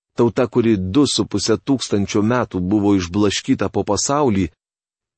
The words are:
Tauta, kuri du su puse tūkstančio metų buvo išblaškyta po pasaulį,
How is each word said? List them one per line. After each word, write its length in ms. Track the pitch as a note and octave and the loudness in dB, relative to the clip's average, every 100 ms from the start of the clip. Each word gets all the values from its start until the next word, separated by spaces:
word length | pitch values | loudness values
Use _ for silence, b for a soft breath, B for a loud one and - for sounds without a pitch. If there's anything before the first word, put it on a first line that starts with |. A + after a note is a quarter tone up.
| _ - | _ 0
Tauta, 300 | A#2 - A#2+ | 0 0 0
kuri 280 | B2 A#2 G#2 | 2 2 2
du 280 | F#2 A#2 C#3 | 0 0 2
su 200 | - C3+ | 0 -2
puse 280 | G2+ - | -2 -2
tūkstančio 680 | G#2+ - C3+ - G#2 G2 G#2+ | -2 0 -4 -2 -4 0 0
metų 360 | G#2+ B2 G#2+ F#2 | 0 0 -2 -4
buvo 360 | F2+ G#2+ G2+ | 0 2 2
išblaškyta 760 | G2+ E2+ F#2+ G#2 - - C3 G2 | 2 0 0 0 0 -2 -2 -2
po 140 | G#2 | -2
pasaulį, 640 | F#2+ G2+ - C#3+ C#3 G2 F2 _ _ _ _ _ _ | -2 -2 0 0 2 0 -2 _ _ _ _ _ _